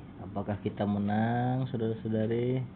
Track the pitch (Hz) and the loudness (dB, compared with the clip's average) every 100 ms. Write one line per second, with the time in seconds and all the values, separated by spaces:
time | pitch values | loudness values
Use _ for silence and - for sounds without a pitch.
0 | - - 95 101 101 104 104 104 101 101 | -6 -12 -8 -6 -4 -2 -4 -2 0 2
1 | 101 107 113 120 123 127 127 117 113 110 | 2 2 2 2 2 2 0 0 0 -2
2 | 113 110 110 117 123 131 123 | 0 0 2 2 2 0 -2